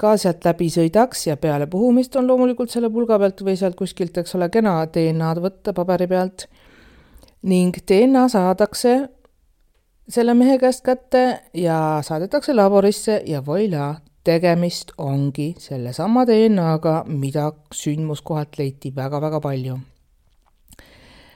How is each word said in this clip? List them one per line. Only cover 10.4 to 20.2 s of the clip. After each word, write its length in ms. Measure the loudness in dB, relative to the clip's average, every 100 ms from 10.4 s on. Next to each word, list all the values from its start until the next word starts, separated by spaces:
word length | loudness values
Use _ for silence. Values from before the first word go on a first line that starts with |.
| 4 4
käest 240 | 2 0 -2
kätte 340 | -2 _ 2 2 -2 -10
ja 460 | -4 -2 0 0 -2
saadetakse 540 | -4 -6 -4 -4 0 2
laborisse 600 | 4 4 4 0 -2 -4 -4
ja 140 | -6 -4
voilà, 540 | -2 -2 -2 -6 -8 _ _ 0
tegemist 720 | 2 2 2 -2 -6 -12 -10
ongi 540 | -4 -2 -2 -4 -8 -10
sellesama 640 | -12 -10 -8 -6 0 2 4
D 220 | 4 4
N 100 | 4 2
A-ga, 380 | 0 0 -2 -2
mida 460 | -4 -4 -2 -4 -6 _
sündmuskohalt 880 | -8 -6 -4 -4 -8 -6 -6 -6 -6
leiti 320 | -8 -8 -10 -8
väga-väga 420 | -6 -4 -4 -4 -4
palju. 320 | -6 -6 -10 -12 _ _ _